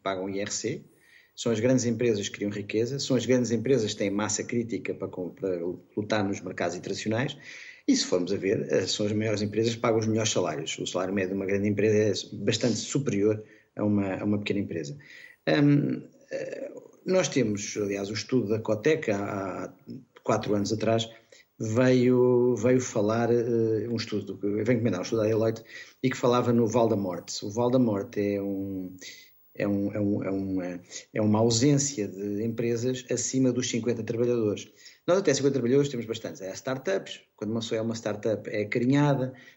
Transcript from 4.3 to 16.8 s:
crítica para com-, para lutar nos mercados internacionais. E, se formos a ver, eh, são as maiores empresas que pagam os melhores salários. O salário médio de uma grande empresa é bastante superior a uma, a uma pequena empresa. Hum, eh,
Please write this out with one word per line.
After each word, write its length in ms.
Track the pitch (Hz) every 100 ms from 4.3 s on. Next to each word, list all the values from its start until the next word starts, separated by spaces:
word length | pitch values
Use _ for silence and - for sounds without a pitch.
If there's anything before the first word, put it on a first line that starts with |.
| -
crítica 500 | - 120 110 98 - -
para 140 | 95
com-, 200 | - 87
para 300 | - 95 87 85 87 - -
lutar 280 | 101 107
nos 180 | 101 95
mercados 340 | 90 - 87 87
internacionais. 640 | - 101 107 113 143 - - - - - -
E, 80 | -
se 80 |
formos 300 | - 90 87
a 20 | 98
ver, 300 | 92 107 -
eh, 160 | 71 -
são 180 | - 104
as 60 |
maiores 320 | 107 110 104
empresas 320 | 104 104 117 113
que 40 |
pagam 200 | 120 113
os 80 | 110
melhores 240 | 110 107
salários. 440 | 110 85 73 78 -
O 80 | 90
salário 260 | 90 92
médio 160 | 98 92
de 60 | 98
uma 100 | 95
grande 240 | 98 104
empresa 260 | 101 107 107
é 400 | 107 92 - -
bastante 420 | 101 - 120 107
superior 680 | - 143 - 101 107 107 - - _ -
a 80 |
uma, 320 | 104 104 98 92
a 80 |
uma 160 | 104 104
pequena 220 | - 98
empresa. 360 | 101 85 73 - - - - - -
Hum, 540 | 156 143 143 139 127 - _ -
eh, 400 | 76 73 - - -